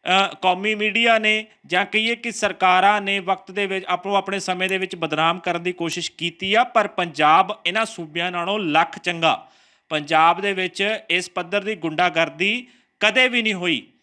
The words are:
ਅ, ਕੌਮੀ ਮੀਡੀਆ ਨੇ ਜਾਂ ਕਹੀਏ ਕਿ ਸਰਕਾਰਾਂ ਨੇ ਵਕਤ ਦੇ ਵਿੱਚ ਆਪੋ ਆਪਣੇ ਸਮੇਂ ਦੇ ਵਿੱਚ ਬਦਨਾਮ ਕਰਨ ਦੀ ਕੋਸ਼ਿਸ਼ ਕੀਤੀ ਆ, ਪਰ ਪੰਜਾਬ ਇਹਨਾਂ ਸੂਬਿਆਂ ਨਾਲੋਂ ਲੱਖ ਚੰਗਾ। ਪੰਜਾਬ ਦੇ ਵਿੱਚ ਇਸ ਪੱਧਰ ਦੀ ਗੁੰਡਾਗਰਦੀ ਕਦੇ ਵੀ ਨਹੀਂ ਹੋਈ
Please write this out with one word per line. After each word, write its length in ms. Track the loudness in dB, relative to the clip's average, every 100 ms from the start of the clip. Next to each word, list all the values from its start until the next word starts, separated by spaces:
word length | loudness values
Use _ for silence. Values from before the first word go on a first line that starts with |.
| 0
ਅ, 300 | 0 0 0
ਕੌਮੀ 340 | 0 0 0 -2
ਮੀਡੀਆ 440 | 0 2 4 4
ਨੇ 260 | 2 -2 -4 _ -2
ਜਾਂ 200 | -2 0
ਕਹੀਏ 300 | -2 -2 -4
ਕਿ 160 | -6
ਸਰਕਾਰਾਂ 680 | -4 -4 2 4 6 4 2
ਨੇ 180 | 0 -4
ਵਕਤ 320 | -2 -6 -4
ਦੇ 140 | -6 -4
ਵਿੱਚ 200 | -4 -4
ਆਪੋ 300 | -4 0 -2
ਆਪਣੇ 240 | 0 -6
ਸਮੇਂ 300 | -4 -4 -2
ਦੇ 80 | -2
ਵਿੱਚ 180 | -4 -6
ਬਦਨਾਮ 440 | -4 0 0 0
ਕਰਨ 240 | -4 -4
ਦੀ 80 | -6
ਕੋਸ਼ਿਸ਼ 400 | -6 -6 -6 -10
ਕੀਤੀ 420 | -8 -10 -6 0
ਆ, 100 | 2
ਪਰ 240 | 2 0 0
ਪੰਜਾਬ 760 | -2 -6 2 6 6 4 0 -4
ਇਹਨਾਂ 200 | -2 -4
ਸੂਬਿਆਂ 460 | -6 -10 -6 -4
ਨਾਲੋਂ 280 | -4 -4 -2
ਲੱਖ 400 | 2 2 2 -2
ਚੰਗਾ। 480 | -6 0 2 0 -4 _ _ _ _
ਪੰਜਾਬ 520 | -8 0 4 6 4
ਦੇ 120 | 0
ਵਿੱਚ 460 | -2 -4 -2 -2 -2 -2
ਇਸ 200 | -4 -2
ਪੱਧਰ 340 | -8 -4 -4
ਦੀ 120 | -4 -6
ਗੁੰਡਾਗਰਦੀ 920 | -6 0 0 2 -2 0 -2 -2 -8 _ _ _
ਕਦੇ 280 | 0 4 2
ਵੀ 140 | 2
ਨਹੀਂ 120 | -2
ਹੋਈ 340 | -2 -2 -4 -6 _